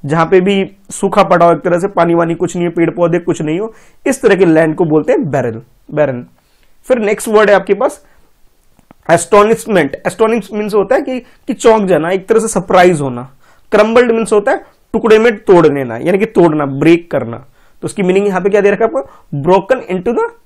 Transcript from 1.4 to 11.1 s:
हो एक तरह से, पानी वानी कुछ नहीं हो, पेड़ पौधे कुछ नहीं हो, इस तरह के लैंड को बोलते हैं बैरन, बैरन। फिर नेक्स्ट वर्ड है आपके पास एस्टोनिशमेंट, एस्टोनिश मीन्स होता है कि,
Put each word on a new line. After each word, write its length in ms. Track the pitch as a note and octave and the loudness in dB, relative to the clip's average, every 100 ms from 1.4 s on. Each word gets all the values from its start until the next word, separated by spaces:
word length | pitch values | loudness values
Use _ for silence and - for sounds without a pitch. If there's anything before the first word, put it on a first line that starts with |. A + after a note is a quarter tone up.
| E3+ | 4
हो 60 | |
एक 60 | E3 | 2
तरह 200 | F#3 E3+ | 0 -2
से, 100 | G3 | -2
पानी 260 | G3 E3+ | -2 0
वानी 200 | E3+ E3 | 0 0
कुछ 220 | E3+ F3 F3+ | -2 -4 -4
नहीं 100 | F3 | -4
हो, 60 | E3+ | -2
पेड़ 140 | E3+ | -2
पौधे 280 | E3 E3+ E3+ | 0 -2 -2
कुछ 240 | F3 D#3 | -4 -4
नहीं 180 | D3+ E3 | -4 -6
हो, 120 | A3+ - _ _ - | -8 -12 _ _ -6
इस 160 | B3+ | 0
तरह 120 | A#3 | 0
के 100 | F#3+ | 4
लैंड 300 | F#3 D#3+ D#3+ | 4 4 2
को 100 | D#3 | 0
बोलते 280 | F3 D3+ D3+ | 0 0 0
हैं 180 | C#4+ G#3 | -2 0
बैरन, 320 | C3+ B2 A2 - _ _ | -4 -4 -8 -14 _ _
बैरन। 320 | D3+ D3 A#2+ A#2+ _ _ _ _ _ - | -2 -2 -2 -12 _ _ _ _ _ -4
फिर 100 | B3 | -2
नेक्स्ट 300 | G#3 G#3 - | 0 -4 0
वर्ड 220 | G#3+ G#3 | 2 4
है 60 | G3+ | 2
आपके 180 | F#3 | 2
पास 320 | G3 B3+ - _ _ _ _ _ _ _ _ _ _ - | -2 -2 -6 _ _ _ _ _ _ _ _ _ _ 0
एस्टोनिशमेंट, 840 | E3 - G#3 G#3 A3 G#3+ G3 C#3+ - - | 0 2 2 4 0 0 0 0 -4 -10
एस्टोनिश 420 | F3+ A3 A#3 - | -2 -2 -2 -4
मीन्स 220 | G#3 G#3 | -8 -4
होता 200 | G#3 F#3+ | -2 0
है 80 | B3+ | -2
कि, 180 | C#4 | -2